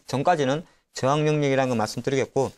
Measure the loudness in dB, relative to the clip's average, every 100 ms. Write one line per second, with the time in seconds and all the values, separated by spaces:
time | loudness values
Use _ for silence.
0 | -6 -2 2 2 2 -2 -6 _ _ -4
1 | 0 2 2 0 2 0 0 0 -2 -4
2 | -2 -2 0 -2 -2